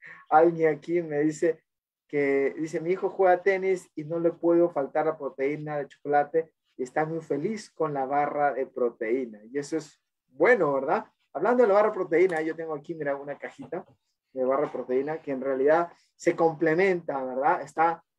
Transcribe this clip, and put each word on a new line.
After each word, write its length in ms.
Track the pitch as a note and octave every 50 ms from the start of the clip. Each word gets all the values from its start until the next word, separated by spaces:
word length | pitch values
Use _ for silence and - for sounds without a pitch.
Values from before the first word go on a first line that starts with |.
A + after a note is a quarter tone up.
| - - - - - -
alguien 440 | D3+ D#3 E3+ F3 E3 D#3+ D#3+ D#3 D3+
aquí 280 | D3 - - E3+ F3
me 180 | E3+ D#3 D3 D3
dice 460 | D3+ D#3 D3+ D3+ F3 E3 D#3+ - _ _ _ _ _ _ _ _ _ -
que, 480 | - C#3+ C#3+ C#3 C#3 C#3 C#3 C3+ - -
dice, 220 | D#3 D#3+ D#3 E3+
"Mi 120 | D#3+ E3+
hijo 180 | F#3 F#3 G3 F3+
juega 340 | - - G3 F3+ F3+ F3+ F3+
tenis 480 | G3 F#3+ F#3+ F#3 F#3+ F#3+ F3 - _ -
y 120 | - D3+
no 160 | D3 E3+ E3
le 100 | E3 E3+
puedo 380 | E3 - - E3+ E3+ E3+ E3+ E3+
faltar 360 | - D3 C3+ C3+ - D#3 D#3
la 120 | D#3 D3+ D3+
proteína 640 | C#3+ C3 - - C3+ C#3 D3+ D3+ D3+ D3+ D3+ D3
de 100 | C#3 C#3
chocolate 640 | - _ - C#3+ D3 D3 C#3+ C#3+ - D#3+ D#3+ - _ _ _ _ _ -
y 60 | C3
está 200 | B2+ - D#3+ D#3
muy 160 | D#3 E3 E3
feliz 500 | D#3 - D3 C#3 D3+ G#3+ A3 G3+ - -
con 220 | _ - D#3+ D3+ D3
la 120 | C3+ C3
barra 480 | C3 C#3+ D3 D3 - - D3 D3 C#3+ B2
de 140 | B2 C3+ -
proteína". 760 | - B2+ B2 A#2 A2+ - A#2 A2 B2 C3+ B2+ A2+ G#2+ G#2 G#2+ A2+
Y 60 | B2+ C#3+
eso 180 | C#3+ - D#3+
es 260 | D#3 D3+ - _ _ _ _ _ _ _ _
bueno, 440 | _ C3+ E3 A3 B3 G#3+ E3+ C#3+
¿verdad? 360 | C#3 C3+ C3 C#3+ F3+ A3 A#3 - _ _ _ _ -
Hablando 280 | C3+ E3+ A3 B3 B3
de 60 | A#3+ G#3
la 80 | F#3+
barra 140 | G#3 G#3+ G#3+
de 40 | -
proteína, 480 | F#3 F3+ D3+ E3 D#3+ F#3 F#3 E3+ D#3
yo 140 | D#3+ D#3+ D#3
tengo 180 | E3 E3 D#3+ D#3
aquí, 220 | D3 D3 - E3+
mira, 200 | D#3+ D3 C#3+ C#3
una 220 | C#3 C#3+ C#3+ C#3 -
cajita 480 | A#2+ B2 - - - - - F#3 - _ _ _ _ _ _ _ _ _ -
de 100 | C3 B2+
barra 200 | B2+ C3+ C#3 D3
de 80 | C#3
proteína 500 | - B2+ B2 - B2+ C3 C#3 D3+ D#3+ D#3+
que 100 | - D3
en 100 | C#3 B2+
realidad 500 | B2+ C#3 C3+ C3 C3+ D3 D#3 E3+ F3 E3+ - _ _ _ _
se 200 | _ - F3 E3+
complementa, 880 | E3 E3+ E3 D#3 D3 E3 D#3+ D#3 E3+ G3 G3 F3+ F3 E3+ - C#3+ C3+ C3
¿verdad? 380 | C3 B2+ C3 C#3 D#3 F3+ E3+
Está 420 | C#3+ - - D#3+ D#3+ E3 E3 - _ _ _